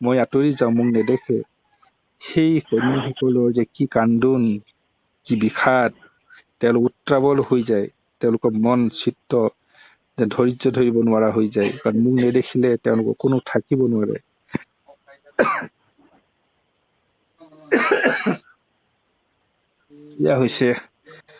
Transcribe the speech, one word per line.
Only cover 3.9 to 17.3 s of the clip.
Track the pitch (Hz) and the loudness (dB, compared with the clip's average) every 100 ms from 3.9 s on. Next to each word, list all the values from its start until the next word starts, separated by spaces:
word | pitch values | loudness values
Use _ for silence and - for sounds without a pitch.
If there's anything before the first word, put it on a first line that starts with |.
| 117 113 117 127 131 117 104 - _ _ _ _ _ - | 0 2 2 2 2 0 -2 -8 _ _ _ _ _ -6
কি | 117 | -2
বিষাদ, | 110 - - 127 117 - - _ _ - _ - | -2 0 0 2 0 -4 -20 _ _ -20 _ -4
তেওঁলোক | 120 120 | 0 2
উত্ৰাৱল | 120 - - 139 139 139 | 0 -2 0 2 2 0
হৈ | 127 127 | 0 0
যায়, | 113 107 101 - _ - | 0 -2 -4 -10 _ -4
তেওঁলোকৰ | 120 113 123 110 | -2 0 0 0
মন | 113 123 117 | 0 2 0
চিত্ত | - - - - 127 107 - _ _ - _ _ - | -2 -4 -6 -4 -2 -2 -4 _ _ -20 _ _ -4
যে | 110 | -2
ধৈৰ্য | - 123 123 135 | 0 0 0 0
ধৰিব | 123 123 117 | 2 2 2
নোৱাৰা | 113 110 110 | 2 2 2
হৈ | 107 107 | 0 0
যায়, | 107 101 | 0 -2
কাৰণ | - 110 110 | -2 -2 0
মোক | 120 127 | 2 2
নেদেখিলে | 123 127 - 131 123 117 | 2 0 -2 0 0 0
তেওঁলোকক | 123 113 110 - | 0 0 -2 -2
কোনো | 135 127 | -2 -2
থাকিব | - - - 139 127 | -2 -4 -2 -2 0
নোৱাৰে। | 113 104 - _ _ _ - - _ _ - _ - _ - - 1077 - _ _ _ _ _ _ _ _ _ _ _ _ _ _ _ _ | 0 -2 -6 _ _ _ -10 -10 _ _ -20 _ -20 _ -2 -2 -2 -8 _ _ _ _ _ _ _ _ _ _ _ _ _ _ _ _